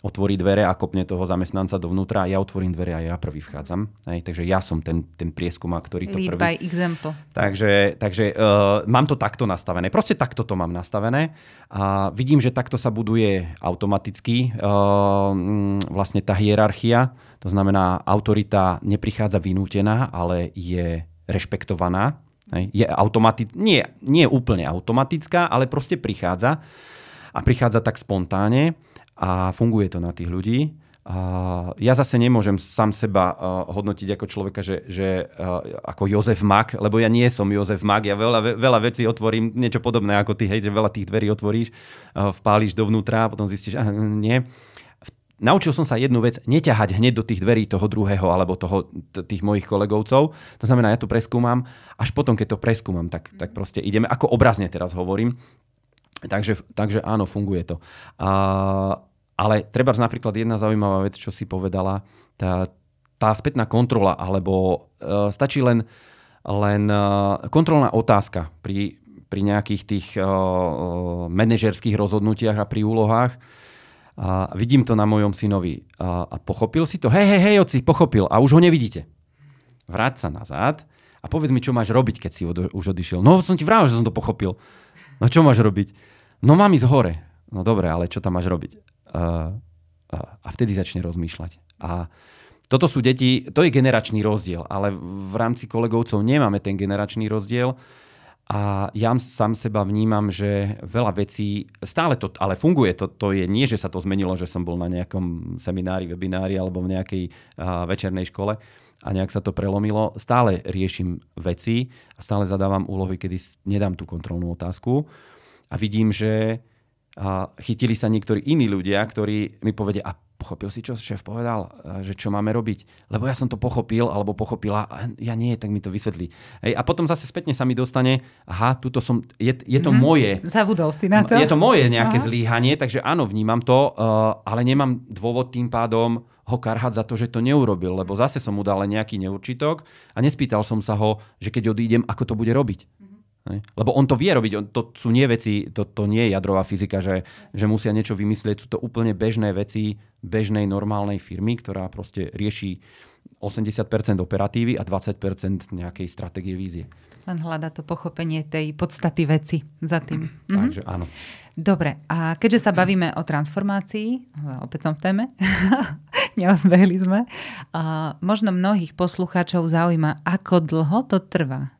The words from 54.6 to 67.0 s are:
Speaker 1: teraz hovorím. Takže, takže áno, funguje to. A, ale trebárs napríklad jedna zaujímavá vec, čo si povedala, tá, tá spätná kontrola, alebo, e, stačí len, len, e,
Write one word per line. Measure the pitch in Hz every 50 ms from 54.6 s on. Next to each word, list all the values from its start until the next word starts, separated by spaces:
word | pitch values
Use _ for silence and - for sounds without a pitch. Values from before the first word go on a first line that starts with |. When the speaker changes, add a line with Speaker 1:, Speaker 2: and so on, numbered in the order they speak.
| 98
Speaker 1:
teraz | 87 - 82 90 90 85
hovorím. | 90 90 90 98 101 113 120 120 123 - _ _ _ _ _ _ _ _ _ _ _ _ _ _ -
Takže, | - - 95 104 110 107 104 - - _ -
takže | - 104 101 101 107
áno, | - - 110 107 98
funguje | 90 - 104 101 98 98 90 85
to. | - 85 82 - - - - - - _
A, | - - 95 98 98 98 95 95 95 98 98 95 98 95 98 - - - _ _ _ _ _ _
ale | - 95 107 107 107 -
trebárs | - - - 127 135 113
napríklad | 107 120 113 - - - 113 101
jedna | 110 113 113 113 104
zaujímavá | 107 107 110 104 104 101 95 95
vec, | 95 101 -
čo | - - - -
si | - 107 101
povedala, | - 92 92 95 92 95 92 95 98 101 104 _ _ _ _ _ _
tá, | _ - 92 90 92 92 - _ _ _ _ _ _ _ _ _
tá | _ - 107 110
spätná | - - 139 131 123 110
kontrola, | - - 117 123 123 131 113 98 95 82
alebo, | - - 92 98 95 90 92 98 95 95 92 87 - - _ _
e, | _ - - 101 101 101 101 98
stačí | - 139 135 - 143 127
len, | 123 120 117 110 - - - _ _ - _ _ _ _ _ _
len, | - 101 101 104 101 104 104 104
e, | 104 104 104